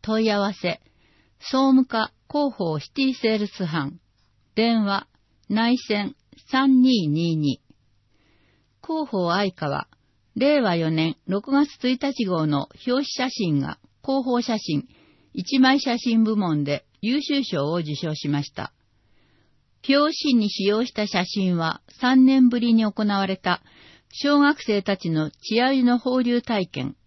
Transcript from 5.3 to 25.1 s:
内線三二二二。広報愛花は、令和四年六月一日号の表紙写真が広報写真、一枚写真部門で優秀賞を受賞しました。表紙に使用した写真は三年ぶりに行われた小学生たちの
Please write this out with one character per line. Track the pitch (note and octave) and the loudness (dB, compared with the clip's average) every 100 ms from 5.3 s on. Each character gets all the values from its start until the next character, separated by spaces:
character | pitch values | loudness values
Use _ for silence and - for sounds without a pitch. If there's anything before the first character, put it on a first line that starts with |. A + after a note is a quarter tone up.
| _ _ | _ _
内 | G#3 A#3 B3+ | 0 2 0
線 | - G#3 G3+ - _ - - | 0 -4 -4 -10 _ -20 -4
三 | C4 C4+ C4 | 0 4 6
二 | B3+ A#3+ D#3 | 6 4 2
二 | D3+ E3+ D#3+ | 0 0 0
二。 | D3 B2 _ _ _ _ _ _ _ _ _ _ _ _ | -2 -2 _ _ _ _ _ _ _ _ _ _ _ _
広 | - D#4+ D4 | -6 -6 -4
報 | G3 F3 | -2 0
愛 | F3+ G3+ | 0 -2
花 | - D#3 | -4 -6
は、 | D3 - _ _ _ _ - | -4 -8 _ _ _ _ -2
令 | C4+ D4 | 2 2
和 | A3 E3+ | 2 0
四 | D#3+ | 0
年 | D#3+ D#3+ - - | 0 -2 -4 -6
六 | G3 A#3 | -6 0
月 | C#4 D4 - B3+ | 0 0 -2 -2
一 | B3+ | -2
日 | C#4 C4+ G3+ | -4 -4 -2
号 | E3+ D#3 | 0 0
の | C#3+ - - - | -2 -4 -10 -2
表 | |
紙 | B3+ C#4+ | -2 -2
写 | - B3+ | -6 -6
真 | - F#3 C#3+ | -4 -2 0
が | C#3 - _ _ | -2 -8 _ _
広 | - C4+ B3+ | -4 -2 0
報 | A#3+ | -2
写 | A#3+ A3 | -2 -6
真、 | - D3 - _ _ _ _ | -4 -6 -6 _ _ _ _
一 | - F#3 C4+ | -10 -2 4
枚 | C4 C#4 | 4 4
写 | C#4 A#3 | 0 -4
真 | A#3+ A3+ | 0 2
部 | A3 G#3+ | 2 0
門 | F3+ D3+ C#3+ | 0 -2 -2
で | C#3+ _ _ | -4 _ _
優 | G#3 C4+ | -4 -2
秀 | C#4+ C#4 | -2 -4
賞 | B3 D#3 C#3+ | -2 -4 -2
を | E3+ | -4
受 | D3+ D3 | -4 -6
賞 | E3 D3+ | -6 -6
し | C#3+ | -4
ま | D3 | -4
し | C#3+ | -4
た。 | - - _ _ _ _ _ _ _ _ _ _ _ - | -10 -14 _ _ _ _ _ _ _ _ _ _ _ 0
表 | C#4 D4+ | 2 2
紙 | D#4+ D4+ A#3+ | -2 0 0
に | G#3 | 0
使 | - G3 | -2 0
用 | G#3+ B3 | 0 -2
し | |
た | - G#3 | -4 -4
写 | F#3 F3+ | -4 -4
真 | G#3 F#3 E3+ | -2 -2 0
は | E3 - _ - | -2 -6 _ -4
三 | B3+ C4 C4 | 2 6 6
年 | C4+ B3+ | 6 4
ぶ | A#3+ | 4
り | A#3 | 2
に | A3+ G#3+ | 2 2
行 | - | -2
わ | G#3 G3+ F#3+ | -2 0 -2
れ | F#3+ | -4
た | F3+ F3 _ _ - _ _ | -2 -4 _ _ -20 _ _
小 | - C#4+ C#4+ | -4 2 4
学 | C#4+ C#4+ | 4 2
生 | - G3+ | -2 -2
た | F#3+ G3 | -2 -4
ち | |
の | E3+ | -2